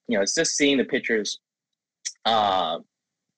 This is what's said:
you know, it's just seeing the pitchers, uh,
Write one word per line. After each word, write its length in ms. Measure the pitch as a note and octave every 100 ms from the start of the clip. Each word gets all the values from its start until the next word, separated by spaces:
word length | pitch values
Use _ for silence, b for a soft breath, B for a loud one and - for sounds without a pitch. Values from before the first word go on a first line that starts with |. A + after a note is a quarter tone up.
| -
you 80 | A2
know, 60 |
it's 120 | G2
just 220 | - E3 -
seeing 200 | C#3+ C#3
the 60 |
pitchers, 540 | A2 C3 - A2+ G2+ - _ _ _ _ _ _ - -
uh, 540 | A2 A2+ G#2 F#2 E2 E2 - _ _ _ _